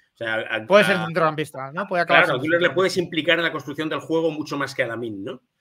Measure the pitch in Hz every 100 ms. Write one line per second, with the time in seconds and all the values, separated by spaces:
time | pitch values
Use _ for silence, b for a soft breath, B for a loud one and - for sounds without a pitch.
0 | _ - 113 110 113 110 110 202 196 185
1 | 165 170 160 151 147 131 135 160 196 180
2 | 170 170 175 127 151 170 170 147 185 180
3 | 170 165 151 165 165 151 147 151 156 147
4 | - 160 160 156 147 143 135 - 120 113
5 | 120 101 101 - _ _